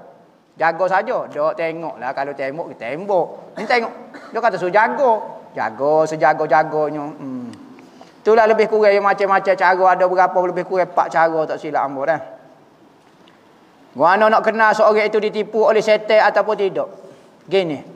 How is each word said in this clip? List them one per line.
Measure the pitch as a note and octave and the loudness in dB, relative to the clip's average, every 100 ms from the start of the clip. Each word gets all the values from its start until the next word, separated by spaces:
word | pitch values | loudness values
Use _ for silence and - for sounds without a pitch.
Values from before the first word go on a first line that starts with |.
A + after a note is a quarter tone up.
| - - _ _ _ _ | -20 -20 _ _ _ _
Jaga | D#3+ E3 F#3 | -2 0 0
saja. | F#3+ A3 G#3 | 0 -2 -6
Dok | A#2+ C#3+ D3+ - | -6 -4 -4 -2
tengoklah, | E3 E3 D#3+ - B2 | -6 -6 -12 -10 -10
kalau | C#3 C#3 C#3 | -6 -8 -6
tembok, | C3+ D3+ D#3 B2 | -8 -8 -12 -12
kita | A#2 | -10
tembok. | D3 G3+ F#3+ D3+ - - - | -10 -2 -2 -2 -8 -18 -14
Ni | |
tengok. | G#3 B3 A3+ - - - - | -2 -2 -2 -12 -20 -20 -10
Dia | A3 | -2
kata | A3+ F#3 | -2 -2
suruh | F3+ | 0
jaga. | G3 A#3 B3 C4 A3 - - - C3 | 2 2 2 2 2 -4 -16 -16 -8
Jaga | A2+ A2+ C#3+ D#3 | -8 -2 0 2
sejaga-jaganya. | D#3 D#3 D#3 D#3 D3+ D#3+ D#3 D3+ D3+ D3+ D3 C#3+ | 0 2 2 2 2 2 2 -2 -4 -4 -10 -12
Hmm. | C#3 C3 A#2+ G#2 - - - - - - | -12 -12 -12 -16 -20 -20 -20 -20 -20 -4
Itulah | - A3+ A3 | 2 4 4
lebih | G#3+ G#3 | 4 2
kurang | G#3+ G#3+ | 2 4
yang | G3+ | 4
macam-macam | G3+ G3 G3 G3 G3 F#3 | 2 0 2 2 2 2
cara, | F3+ F#3 F#3 | 2 4 4
ada | F3+ F3+ | 4 2
berapa | F#3 D#3 - F3+ | 2 2 2 -2
lebih | F3 | -4
kurang | F3 F#3 F3 | -4 -2 0
empat | F3+ E3 | -2 -2
cara | E3 E3 D#3+ | 2 2 0
tak | D3+ D3 | -4 -6
silap | D#3+ C#3+ | -4 -4
hamba | C#3 C#3 C#3+ | -4 -4 -2
dah. | D#3 - - - _ _ _ _ _ _ _ _ _ _ _ _ _ _ A#2+ | -4 -6 -20 -20 _ _ _ _ _ _ _ _ _ _ _ _ _ _ 0
Gua | D#3+ G3 | 2 4
nak | G#3+ A3 | 4 4
kenal | G3+ G#3+ A3 | 0 2 2
seorang | G#3 G#3+ G#3+ G#3 | 4 4 4 2
itu | A3 | 0
ditipu | G#3 F#3 G#3 A3+ G#3+ | -2 -4 -4 0 2
oleh | G#3+ | 2
syaitan | G#3+ G#3+ G#3+ A3 | 2 0 2 4
ataupun | G3+ G#3 G3+ G#3 | 4 2 -2 -2
tidak. | G3 D3 - - - - _ _ - | -2 -2 -6 -10 -20 -20 _ _ -2
Gini, | F#3+ F3 C#3+ - | -2 0 -6 -12